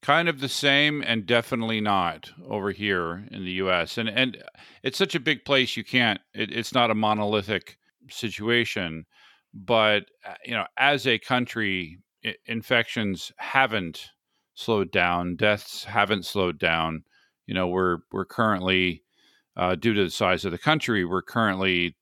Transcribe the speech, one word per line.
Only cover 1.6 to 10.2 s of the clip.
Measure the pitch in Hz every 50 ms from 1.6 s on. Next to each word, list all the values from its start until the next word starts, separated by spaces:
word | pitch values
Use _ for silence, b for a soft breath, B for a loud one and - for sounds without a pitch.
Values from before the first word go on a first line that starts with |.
| 113 113 113 110
not | 107 104 101 95 90 85 80 - - - - - - -
over | 107 107 95 101
here | 95 98 104 104 98 90 85 82 85 90 101 -
in | - 101 95
the | 90
U | 90 92 95 92
S. | 92 87 85 82 - -
And, | 113 113
and | 101 117 131 131 98 - - - _ B B B B B B
it's | 135 131 -
such | 190 190 -
a | 170
big | 127 151 151 123 _
place, | - 139 135 127 117 -
you | - 107
can't, | - - 127 120 113 104 - _ _ _
it, | 104 110 104
it's | - 117 110 - -
not | 131 120 117
a | 110
monolithic | 107 107 107 107 107 104 104 107 107 95 104 110 92 - - - _ _ _ _ _ _ -
situation. | - - - 110 92 - 104 110 120 120 117 - - 110 92 82 80 80 82 _ b b b b b b b b _
But, | 104 95 90 117 113 107 107 104 104 98 _ _ _